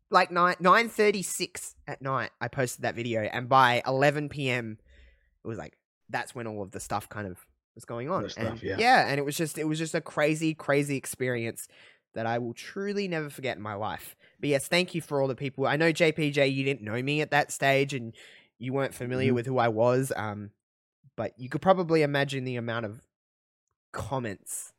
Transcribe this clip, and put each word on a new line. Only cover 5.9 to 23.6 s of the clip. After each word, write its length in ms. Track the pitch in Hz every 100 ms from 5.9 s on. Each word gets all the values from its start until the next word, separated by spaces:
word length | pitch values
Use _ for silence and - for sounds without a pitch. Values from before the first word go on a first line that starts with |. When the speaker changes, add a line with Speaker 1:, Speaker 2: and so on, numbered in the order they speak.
| _ -
Speaker 1:
that's 260 | 123 -
when 120 | 127 117
all 160 | 107
of 80 | 98
the 100 | 98
stuff 280 | - 104 -
kind 180 | 107 101
of 180 | 90 _ _ _
was 100 | -
going 240 | - 117 135
on. 140 | 180
Speaker 2:
The 80 | 101
stuff, 220 | - 113
Speaker 1:
And 100 | 113
Speaker 2:
yeah. 140 | - -
Speaker 1:
yeah, 300 | 233 247 120
and 100 | 139
it 60 |
was 120 | 143 147
just, 220 | 156 -
it 60 |
was 140 | 156 156
just 160 | 160
a 60 | 170
crazy, 540 | - - 151 156 160
crazy 420 | 156 - 143 143 139
experience 720 | - - 127 123 113 - - - - _ _
that 100 | -
I 140 | 113 120
will 160 | 120
truly 520 | 117 - 196 202 202 196
never 220 | 165 147
forget 280 | 139 131 85
in 60 |
my 120 | 104
life. 420 | 101 107 85 - - _ _
But 80 | 143
yes, 180 | 139 -
thank 280 | 175 180
you 80 | 170
for 180 | - 143
all 80 | 135
the 60 | 123
people. 300 | 143 - 131
I 100 | 147
know, 160 | 165
J 180 | 156 165
P 180 | 156 151
J, 180 | 143 139
you 160 | 135
didn't 180 | 135 139
know 200 | 107 117
me 180 | 135 151
at 100 | 147
that 200 | 147 -
stage 400 | - 139 135 139
and 220 | 139 113 - - - _ _
you 140 | 127
weren't 220 | 135 135
familiar 340 | - 123 127 117
Speaker 2:
Mm-hmm. 60 | 120
Speaker 1:
with 100 | 120
who 120 | 127
I 100 | 117
was, 440 | 107 120 127 135 -
um, 360 | 107 101 101 - _ _ _ _ _ -
but 220 | 107 -
you 100 | 127
could 140 | 147
probably 400 | 190 190 170 165
imagine 420 | 147 143 139 135
the 120 | 127 123
amount 300 | 117 117 107
of 160 | 113 - _ _ _ _ _